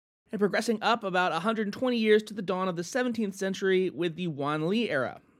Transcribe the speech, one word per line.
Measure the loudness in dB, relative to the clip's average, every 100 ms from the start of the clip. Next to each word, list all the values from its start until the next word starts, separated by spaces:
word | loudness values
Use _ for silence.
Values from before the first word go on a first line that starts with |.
| _ _ _
and | 0
progressing | 2 2 0 0
up | 2 0
about | 0 0 2
a | 0
hundred | 0 0 -2
twenty | -2 -2 2
years | 6 4
to | 4
the | -6
dawn | -4 -2 -2
of | -2
the |
seventeenth | -4 -2 0 0 -4
century | -2 -4 0 2 4 2
with | 0 -4 -2
the | -6
Wanli | -2 -2 0 0 0 0
era, | 0 -2 -6 -18